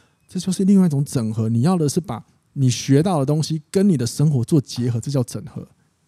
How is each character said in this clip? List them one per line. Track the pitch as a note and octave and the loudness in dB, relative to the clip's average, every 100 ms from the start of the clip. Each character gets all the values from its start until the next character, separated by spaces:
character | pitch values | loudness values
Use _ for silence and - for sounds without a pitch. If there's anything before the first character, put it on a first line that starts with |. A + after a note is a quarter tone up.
| _ _ _ | _ _ _
这 | F#3 | -8
就 | F#3+ | -4
是 | F#3 | 0
另 | F#3+ G3 | 4 4
外 | F3+ | 4
一 | |
种 | C#3 | 2
整 | C#3+ C3+ A2 | -2 -2 -2
合。 | A2 A2 | -2 0
你 | A#2 | 2
要 | D3+ F#3 | 2 2
的 | D3 | 0
是 | F3+ | -2
把 | - A2+ - _ _ | -6 -8 -14 _ _
你 | C#3+ C3 | -2 0
学 | A2+ - C3+ | 0 2 2
到 | F#3+ D#3+ | 2 0
的 | C3+ | 0
东 | D3+ | -2
西 | C#3+ D#3 - | -2 -6 -4
跟 | G3 G3+ | 0 2
你 | D3 | 2
的 | A#2 | -2
生 | - D3+ | 0 2
活 | C3+ | 2
做 | A2+ D#3+ | 2 0
结 | - - B2 | 0 -4 -4
合， | A#2 | -4
这 | C#3+ | -2
叫 | C#3 | -4
整 | A#2 G#2+ - | -4 -8 -14
合。 | - - _ _ _ | -14 -16 _ _ _